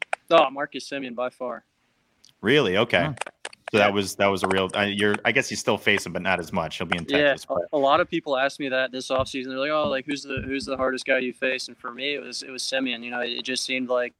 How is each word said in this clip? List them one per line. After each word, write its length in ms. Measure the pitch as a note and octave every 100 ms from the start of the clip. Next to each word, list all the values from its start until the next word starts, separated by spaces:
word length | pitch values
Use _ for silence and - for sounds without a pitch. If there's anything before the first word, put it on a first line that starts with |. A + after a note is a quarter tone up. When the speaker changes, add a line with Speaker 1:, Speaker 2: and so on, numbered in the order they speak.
| - - -
Speaker 1:
Oh, 180 | E3+ C3+
Marcus 380 | C#3 D3+ C3+ -
Semien 280 | C#3 C3 A#2
by 140 | B2
far. 340 | - B2+ - - _ _ _ _ _ - _
Speaker 2:
Really? 340 | G2 D3 A2 F#2
Okay. 300 | B2 - E2
Speaker 3:
Huh. 80 | B2+ - _ - - -
Speaker 2:
So 60 | A2
that 80 | G#2
Speaker 1:
Yeah. 20 |
Speaker 2:
was, 240 | G2+ F#2 -
that 120 | G2+
was 160 | F#2+
a 40 | F2+
real, 220 | F#2+ F#2+ G2+
uh, 60 |
you're, 340 | G2+ G2+ G#2 G#2
I 80 | A#2
guess 180 | A#2 B2
you 60 | G#2
still 220 | - G#2
face 280 | - G2 F#2
him, 60 |
but 100 | F2
not 160 | F2+ F2+
as 140 | D#2+
much. 260 | F2+ D#2+ -
He'll 80 | F2
be 120 | F2
in 80 | D#2+
Speaker 1:
Yeah, 220 | C#3+ D3
Speaker 2:
Texas. 160 | C3 -
But 160 | C3+ -
Speaker 1:
a, 40 | D3+
a 20 |
lot 200 | C#3 D#3
of 100 | F3
people 280 | E3+ D3+ C3
asked 240 | C#3 -
me 80 | C#3
that 240 | C3 C3
this 160 | B2+ B2
offseason. 380 | C3 C3 C#3 B2+
They're 120 | C3
like, 140 | C#3+
"Oh, 160 | D#3 D3+
like, 180 | C3+ C3+
who's 160 | C#3+
the, 200 | C#3 C3+
who's 200 | B2+ C3+
the 120 | B2+ C3
hardest 280 | C3 C3 -
guy 120 | C3
you 140 | B2+
faced?" 340 | A#2 C3 C3 -
And 100 | A#2+
for 140 | B2
me, 240 | A#2+ C#3+
it 80 | C#3+
was, 200 | C3 A#2+
it 60 | -
was 120 | B2+
Semien. 400 | - C3+ C3 A#2
You 80 | A#2+
know, 100 | B2
it 220 | A#2+ B2
just 220 | - B2+
seemed 240 | - C3 B2
like, 240 | B2 B2 -